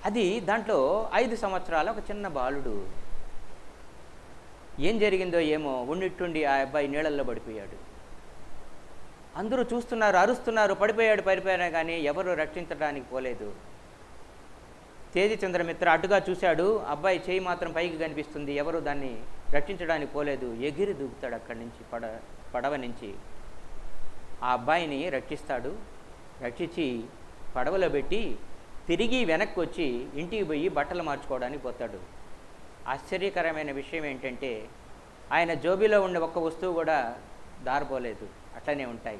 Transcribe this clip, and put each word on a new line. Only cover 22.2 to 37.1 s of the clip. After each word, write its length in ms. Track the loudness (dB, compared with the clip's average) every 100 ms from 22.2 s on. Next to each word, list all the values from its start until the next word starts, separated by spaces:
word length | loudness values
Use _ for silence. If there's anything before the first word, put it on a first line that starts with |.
| -12 -12 -6
పడవ 220 | -2 0 0
నుంచి. 380 | -4 -6 -8 -8 -8 -8 -6 -6 -4 -4 2 6 6 4 -4 -2
ఆ 100 | 2
అబ్బాయిని 560 | 2 4 2 2 -2 0
రక్షిస్తాడు. 680 | -2 -4 -8 -4 -2 -2 -6 -8 -12 -14 -16 -16 -8
రక్షించి 640 | -8 -4 -4 0 0 -2 -6 -12 -16 -6 -4 0
పడవలో 320 | 2 4 2
పెట్టి 480 | 2 2 2 2 -2 -4 -10 -10 -10 0
తిరిగి 360 | 2 4 4
వెనక్కి 360 | 4 2 2 0
వచ్చి 460 | -2 0 0 0 -4
ఇంటికి 300 | -6 -4 -2
పోయి 240 | 0 0 0
బట్టలు 340 | 0 0 -2
మార్చుకోవడానికి 600 | -2 -4 -4 -4 -2 -4
పోతాడు. 540 | -8 -6 -8 -8 -12 -14 -12 -12 -14 -16 -16 -12 -6
ఆశ్చర్యకరమైన 840 | -6 -4 -2 0 0 0 0 -4
విషయం 320 | -6 -6 -4
ఏంటంటే 600 | -4 -4 -6 -6 -6 -6 -8 -16 -18 -18 -18 -20 0
ఆయన 220 | 2 2
జోబీలో 480 | 2 2 4 6 6
ఉన్న 160 | 4 2
ఒక్క 200 | 0 0
వస్తువు 340 | -2 -2 -2
కూడా 440 | 0 2 2 2